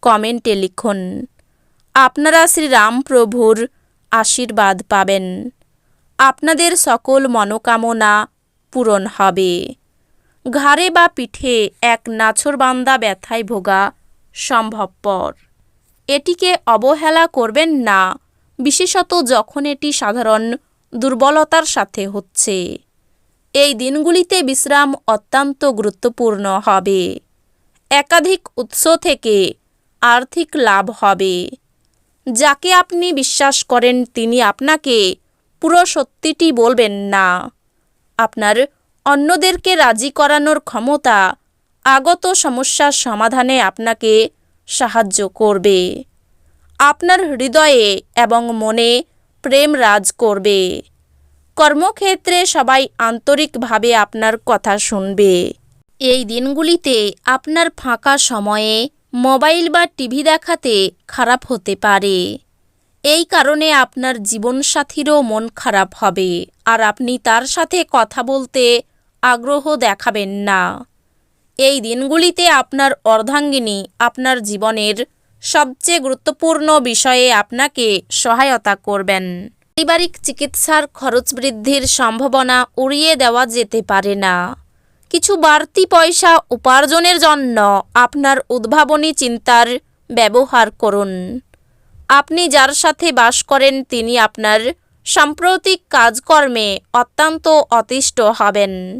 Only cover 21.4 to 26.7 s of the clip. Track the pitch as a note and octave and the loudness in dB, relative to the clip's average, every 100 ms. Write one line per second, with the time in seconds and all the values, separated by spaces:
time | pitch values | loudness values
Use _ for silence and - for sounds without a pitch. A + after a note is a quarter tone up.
21.4 | D4+ D#4+ D#4 - G3 - G3 G3+ F#3+ - | 2 0 0 -4 -6 -6 -8 -10 -10 -6
22.4 | - F#3+ F3+ - _ _ _ _ _ _ | -4 -4 -6 -10 _ _ _ _ _ _
23.4 | _ C#4 C#4+ A#3 B3+ C#4+ D#4 F4 F4+ F#4+ | _ 0 2 0 -4 -2 0 0 0 -2
24.4 | C4+ C4+ - C#4+ C#4+ C#4 - G#3+ _ C4 | -2 -4 0 2 2 -2 -2 -4 _ -2
25.4 | C#4 C#4 C#4+ G#3+ G#3 G3+ A#3+ A#3 A#3 G#3 | -2 -2 -2 0 -4 -6 -12 -4 -2 -2
26.4 | G3+ F#3+ G#3 | -2 -2 0